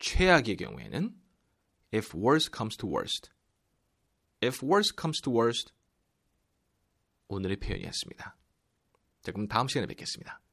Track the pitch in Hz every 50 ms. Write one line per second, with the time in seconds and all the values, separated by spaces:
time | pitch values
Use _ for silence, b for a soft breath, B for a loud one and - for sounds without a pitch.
0 | - - - - 180 185 175 147 117 110 92 - - - - - 55 50 - 147
1 | 196 247 - - _ _ _ _ _ _ _ _ _ _ _ _ _ - 107 110
2 | - - - 82 104 127 147 160 - - - - 113 110 - - 117 80 71 -
3 | - - - - - - _ _ _ _ _ _ _ _ _ _ _ _ _ _
4 | _ _ _ _ _ _ _ - 110 127 135 - 131 139 190 208 214 - - -
5 | - 156 151 - - 131 120 117 117 117 117 - - - _ _ _ _ _ _
6 | _ _ _ _ _ _ _ _ _ _ _ _ _ _ _ _ _ _ _ _
7 | _ _ _ _ _ - 101 95 95 92 98 - - - 95 - - - - -
8 | - - - - - - - _ _ _ _ _ _ _ _ _ _ _ _ _
9 | _ _ _ _ - - - 101 107 104 117 113 131 131 - 127 95 - - -
10 | - - - - - - - - _ _